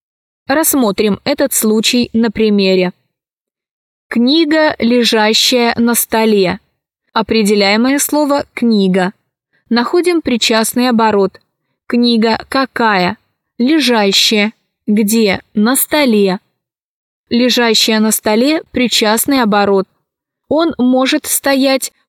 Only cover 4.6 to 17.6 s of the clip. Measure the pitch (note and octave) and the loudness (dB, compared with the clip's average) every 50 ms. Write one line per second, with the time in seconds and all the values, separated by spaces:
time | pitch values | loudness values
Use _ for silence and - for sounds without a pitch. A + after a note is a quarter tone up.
4.6 | D#4 D4+ - - A3+ A#3 B3 B3 A#3 G#3+ A#3 A3 G#3+ G#3+ A3 - - - B3+ A#3+ | 2 0 0 -2 0 0 2 2 2 2 0 2 2 0 0 0 0 0 0 0
5.6 | A#3+ A#3 - - A#3 A#3+ A#3 - - - - A3 A3 A3+ G#3+ G3+ F#3 F3 F#3 - | 0 0 0 0 0 0 0 -2 -2 -2 -2 0 0 2 2 2 0 0 -2 -6
6.6 | - _ _ _ _ _ _ _ _ _ - A3+ G#3+ - A3 A3+ G#3 G3+ G#3+ G#3 | -12 _ _ _ _ _ _ _ _ _ -6 -6 -4 0 0 0 2 2 2 2
7.6 | G3 G3 G#3 A3 A#3+ C4 C#4 C#4+ - - C#4+ D4 D4+ C#4 C#4+ C#4+ - - _ - | 2 2 2 0 0 0 0 -2 -2 -2 -2 0 0 0 0 -2 -4 -8 _ -4
8.6 | A#3+ A#3 A3 G3+ G3 F#3 F3+ F#3+ F3+ F#3 - _ _ _ _ _ _ _ _ _ | -2 0 2 2 2 2 0 0 -2 -4 -6 _ _ _ _ _ _ _ _ _
9.6 | _ - A3+ A#3+ A#3+ - - F4+ D#4+ F4+ F4 D#4+ - C4 B3 A3 - - A3+ A3 | _ -4 -2 -2 0 0 0 0 0 0 0 0 -2 -2 -2 -2 0 0 0 0
10.6 | A3+ - - A#3+ B3 B3+ A#3+ A3 A3+ A3 G#3 G3+ F#3+ F#3+ - - _ _ _ _ | 0 -2 -2 -2 0 0 2 2 2 2 2 0 0 -2 -4 -10 _ _ _ _
11.6 | _ _ _ _ _ - A#3+ A#3+ A#3+ A#3+ A#3 A3 A3+ A3+ A3 - - - - C4+ | _ _ _ _ _ -4 -2 0 2 2 2 2 0 0 -2 -4 -6 -6 -4 -4
12.6 | C4+ - - - A#3 A3 G#3 F#3 F3+ F3+ A3 - _ _ _ _ _ _ _ - | -4 -4 -2 -2 0 0 2 0 0 -2 -4 -8 _ _ _ _ _ _ _ -2
13.6 | A#3 C4 D#4+ D#4+ B3+ B3 A#3+ A3 G3+ G3 G3 - - - A3 G#3 G3+ A3 - _ | 0 0 2 2 2 2 0 2 2 0 0 0 0 0 0 0 0 -2 -4 _
14.6 | _ _ _ _ _ - G#3 G#3+ A3 G3+ A3 A#3 A3 G3 F3+ E3 - _ - G#3+ | _ _ _ _ _ -2 0 0 0 0 2 2 2 0 0 -4 -8 _ -2 0
15.6 | G#3 A#3 C4+ C#4 - - D#4 D4+ D4 B3+ G#3+ G#3 G3+ F#3+ F3+ G3+ - _ _ _ | 0 0 0 -2 -2 -2 -2 0 2 2 2 2 2 0 0 -4 -8 _ _ _
16.6 | _ _ _ _ _ _ _ _ _ _ _ _ _ - A#3+ A#3 B3 B3 - A#3+ | _ _ _ _ _ _ _ _ _ _ _ _ _ -4 -2 0 0 0 0 0